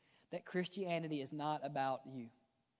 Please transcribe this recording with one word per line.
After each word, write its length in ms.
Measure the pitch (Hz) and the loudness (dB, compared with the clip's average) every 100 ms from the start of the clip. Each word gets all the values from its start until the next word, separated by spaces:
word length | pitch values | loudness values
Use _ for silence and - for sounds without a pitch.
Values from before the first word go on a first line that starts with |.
| _ - - | _ -20 -8
that 160 | 175 - | -8 -2
Christianity 760 | 180 175 202 185 170 160 147 | 0 0 0 2 2 2 0
is 120 | 135 | -2
not 300 | 151 147 151 | 0 2 2
about 440 | 143 147 135 135 127 | 0 2 2 2 -2
you. 240 | 131 117 - _ _ _ _ | -8 -8 -12 _ _ _ _